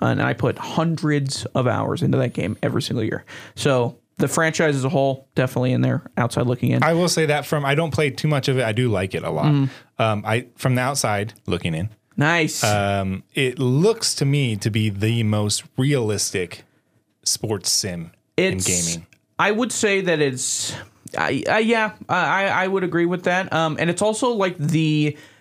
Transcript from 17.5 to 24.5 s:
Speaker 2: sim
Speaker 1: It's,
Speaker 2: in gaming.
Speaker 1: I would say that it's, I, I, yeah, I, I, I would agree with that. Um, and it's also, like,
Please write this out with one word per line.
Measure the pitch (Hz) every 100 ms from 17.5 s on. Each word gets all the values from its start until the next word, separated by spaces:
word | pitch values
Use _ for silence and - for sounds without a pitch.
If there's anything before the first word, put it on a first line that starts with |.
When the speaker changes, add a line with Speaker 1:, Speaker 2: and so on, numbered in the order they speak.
| 101 -
Speaker 2:
sim | - 101 87 85 _ _ -
Speaker 1:
It's, | 185 95 -
Speaker 2:
in | 87 85
gaming. | 85 - _ _ -
Speaker 1:
I | 185
would | 214 254
say | - 214 196
that | 175 160
it's, | 143 127 - - - - - _ - -
I, | 78 - -
I, | 214
yeah, | 226 226 214 - -
I, | 180 151 185 196
I, | 151
I | 190
would | 196 180
agree | 170 170
with | 180 180
that. | 180 190
Um, | 156 160 147
and | 170
it's | 175
also, | 208 214 254
like, | 226 190